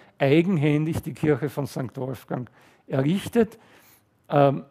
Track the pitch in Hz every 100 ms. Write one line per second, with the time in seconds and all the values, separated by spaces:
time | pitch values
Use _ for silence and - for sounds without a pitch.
0 | - - 139 156 175 175 151 147 156 160
1 | - 131 156 143 143 - 135 - 127 -
2 | 131 131 - 139 120 _ _ _ - 139
3 | 135 196 - 233 220 - _ _ _ _
4 | _ _ - 143 139 143 -